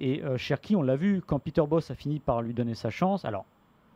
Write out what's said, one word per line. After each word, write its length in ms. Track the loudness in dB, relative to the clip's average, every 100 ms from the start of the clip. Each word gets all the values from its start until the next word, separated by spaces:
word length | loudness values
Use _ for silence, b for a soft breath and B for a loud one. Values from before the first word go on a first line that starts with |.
Et, 240 | 0 0
euh, 120 | -2 -4
Cherki, 380 | -2 -4 2
on 80 | 2
l'a 140 | 4 2
vu, 260 | 2 0
quand 140 | 0 -2
Peter 240 | 0 2
Bosz 280 | 4 2 0
a 40 |
fini 240 | -6 -4 -2
par 240 | 0 0
lui 100 | 0
donner 220 | -2 -2
sa 160 | -2 -4
chance, 340 | 0 0 0
alors, 200 | -2 -6 -8 _ _ _ _